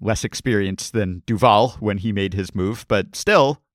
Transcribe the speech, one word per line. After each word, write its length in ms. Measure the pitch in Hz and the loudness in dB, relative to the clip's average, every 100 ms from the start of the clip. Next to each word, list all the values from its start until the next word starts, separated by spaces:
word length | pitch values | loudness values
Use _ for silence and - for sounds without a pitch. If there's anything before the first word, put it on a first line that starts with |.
less 240 | 104 107 | -4 -4
experienced 720 | 110 - 127 107 95 95 - | -4 -6 -2 0 -2 -4 -6
than 280 | 113 92 90 - | -4 -2 -4 -4
Duvall 500 | 107 117 104 123 - | 2 4 6 4 0
when 180 | 104 98 | -4 -2
he 140 | 110 | -2
made 200 | 101 98 | -2 -2
his 220 | 98 92 | -2 -4
move, 320 | 95 95 117 - | -2 -4 -4 -2
but 260 | 104 - | -2 -2
still 460 | - - 202 139 147 _ | -4 2 4 4 0 _